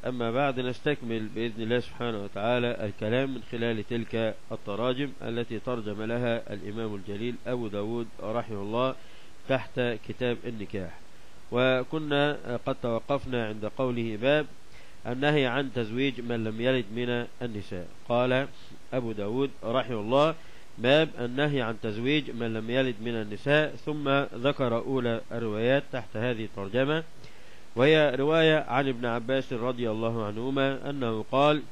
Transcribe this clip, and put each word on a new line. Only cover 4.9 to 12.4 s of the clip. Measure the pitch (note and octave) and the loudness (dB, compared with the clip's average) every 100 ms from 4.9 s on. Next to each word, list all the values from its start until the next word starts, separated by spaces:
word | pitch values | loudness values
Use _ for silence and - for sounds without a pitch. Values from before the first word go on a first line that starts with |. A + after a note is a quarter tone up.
| B2+ C#3 C3 | 0 -2 -4
التي | A2+ A#2 A#2 A2 | -4 -4 -4 -4
ترجم | C3 B2 G#2 G#2 | -4 -4 -4 -4
لها | A2 A#2 A#2+ A#2 - | -2 0 0 0 -2
الإمام | G#2 G#2 A2 A2+ G2+ | -6 -6 -4 -4 -4
الجليل | G2+ G2+ A#2+ B2 - | -6 -4 -4 -4 -4
أبو | B2 A2+ | -4 -2
داود | G2+ G#2 A#2+ A2+ - | -2 -2 -2 -4 -6
رحمه | G2+ A#2 A2+ G#2 | -4 -4 -4 -6
الله | G2+ A#2 C3 - - - - - - | -2 0 0 -2 -10 -10 -10 -10 -2
تحت | C3 - - A#2+ A2 - | -2 0 -2 -2 -2 -6
كتاب | G#2+ B2 A#2 - | -2 -2 -2 -4
النكاح، | A2+ F#2+ G2+ F2 - - - - - - | -6 -6 -4 -6 -8 -10 -10 -10 -10 -2
وكنا | A#2+ C3 B2+ B2+ D#3+ D3+ C#3+ D3 C#3+ | 2 4 4 2 -2 2 4 4 2